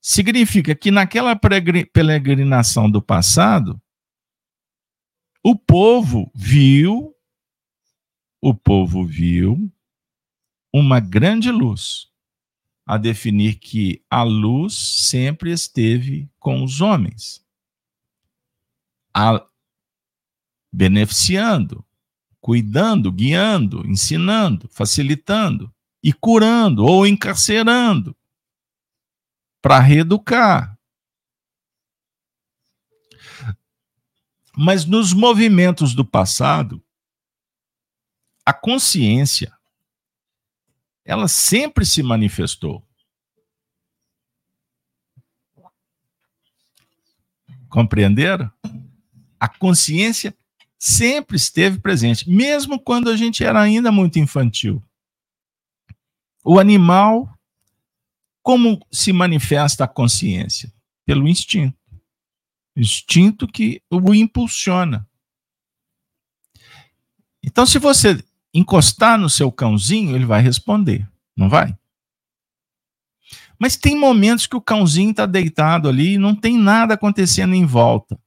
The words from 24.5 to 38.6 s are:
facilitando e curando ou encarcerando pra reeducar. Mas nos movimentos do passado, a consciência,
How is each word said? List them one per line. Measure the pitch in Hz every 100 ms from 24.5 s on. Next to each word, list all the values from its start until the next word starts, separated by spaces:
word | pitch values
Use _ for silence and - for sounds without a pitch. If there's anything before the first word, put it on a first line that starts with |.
| 95 -
facilitando | - 101 - 139 147 - 208 202 - 120 _ _ _
e | -
curando | 139 226 226 220 233 220 120
ou | 110 185 196
encarcerando | 202 208 185 - 214 226 240 240 196 175 - _ _ _ _ _ _ _ _ _ _ _ _ _ _
pra | - 135
reeducar. | 131 147 165 208 - 240 226 170 107 104 _ _ _ _ _ _ _ _ _ _ _ _ _ _ _ _ _ _ _ _ _ _ _ _ - - 123 101 _ _ _ _ _ _ _ _ _
Mas | - 156 196
nos | 160 214 202
movimentos | 180 240 220 226 190 180 175 147
do | 123
passado, | 127 - 95 - 131 156 123 - _ _ _ _ _ _ _ _ _ _ _ _ _ _ _ _
a | -
consciência, | 139